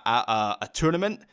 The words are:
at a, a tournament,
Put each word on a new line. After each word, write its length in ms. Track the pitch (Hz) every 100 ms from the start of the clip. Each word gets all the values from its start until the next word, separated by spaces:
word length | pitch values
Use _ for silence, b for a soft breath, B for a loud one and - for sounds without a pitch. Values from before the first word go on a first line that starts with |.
| 113
at 200 | 117 -
a, 300 | 110 107 -
a 60 | 107
tournament, 500 | - 156 170 202 208 -